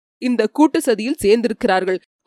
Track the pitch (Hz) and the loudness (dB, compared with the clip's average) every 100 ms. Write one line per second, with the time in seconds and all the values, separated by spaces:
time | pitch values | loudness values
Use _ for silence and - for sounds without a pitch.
0 | _ _ 247 233 214 - 302 330 285 208 | _ _ -4 -2 -2 2 2 2 -2 -2
1 | 220 330 196 233 220 220 233 185 185 185 | -4 -2 2 2 2 -2 0 0 -2 -4
2 | - _ | -8 _